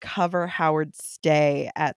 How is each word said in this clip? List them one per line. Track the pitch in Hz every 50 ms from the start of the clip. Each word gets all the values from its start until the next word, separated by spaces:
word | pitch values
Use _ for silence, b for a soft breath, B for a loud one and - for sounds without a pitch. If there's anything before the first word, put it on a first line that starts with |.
cover | - - - 202 175 175 180 175 170
Howard's | 175 - - 165 156 156 156 156 151 - - -
stay | - - - - 160 151 151 151 147 143 143 143 - -
at | - 156 135 -